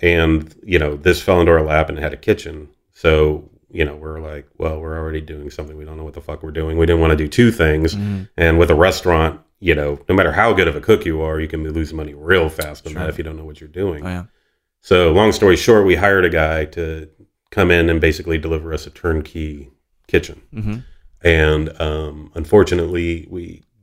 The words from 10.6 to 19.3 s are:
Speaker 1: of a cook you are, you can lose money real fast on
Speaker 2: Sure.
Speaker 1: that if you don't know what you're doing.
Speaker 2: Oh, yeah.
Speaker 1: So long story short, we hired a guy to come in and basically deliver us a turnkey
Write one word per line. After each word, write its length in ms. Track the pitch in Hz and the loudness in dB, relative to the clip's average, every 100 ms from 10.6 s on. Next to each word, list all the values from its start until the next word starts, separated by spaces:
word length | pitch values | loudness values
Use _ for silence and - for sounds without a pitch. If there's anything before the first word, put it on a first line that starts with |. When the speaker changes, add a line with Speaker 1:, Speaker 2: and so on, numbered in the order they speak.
| 82 | 0
Speaker 1:
of 80 | 73 | 0
a 40 | |
cook 240 | - 104 | 2 2
you 160 | 85 78 | 0 -4
are, 180 | 80 78 | -4 -4
you 80 | 80 | -6
can 200 | 80 78 | -6 -6
lose 200 | 80 78 | -6 -6
money 220 | 78 76 | -8 -12
real 340 | 71 80 92 78 | -6 0 2 2
fast 380 | - 76 73 80 | -4 -10 -12 -14
on 60 | |
Speaker 2:
Sure. 80 | 82 | -8
Speaker 1:
that 60 | 78 | -8
if 80 | 85 | -8
you 60 | |
don't 120 | 78 80 | -10 -14
know 80 | |
what 160 | 78 73 | -16 -20
you're 80 | 78 | -16
doing. 380 | 87 98 76 90 | -8 -6 -6 -8
Speaker 2:
Oh, 20 | |
yeah. 140 | 90 92 _ _ _ _ _ | -10 -12 _ _ _ _ _
Speaker 1:
So 300 | - 90 82 | 0 4 4
long 200 | 90 107 | 4 4
story 240 | - 98 82 | 4 4 4
short, 300 | - 107 98 | 4 4 4
we 100 | 82 | 4
hired 280 | 101 98 | 4 4
a 40 | 87 | 2
guy 360 | 85 78 80 78 | 2 0 -2 -6
to 420 | 85 80 80 76 _ _ _ _ | -8 -8 -10 -16 _ _ _ _
come 200 | 104 90 | 0 2
in 200 | 87 85 | 4 2
and 100 | 80 | 2
basically 380 | 80 - 82 80 | 0 0 -4 -4
deliver 340 | 82 80 80 | -4 -6 -6
us 140 | 78 - | -10 -12
a 40 | |
turnkey 800 | - 87 80 73 | -8 -4 -4 -6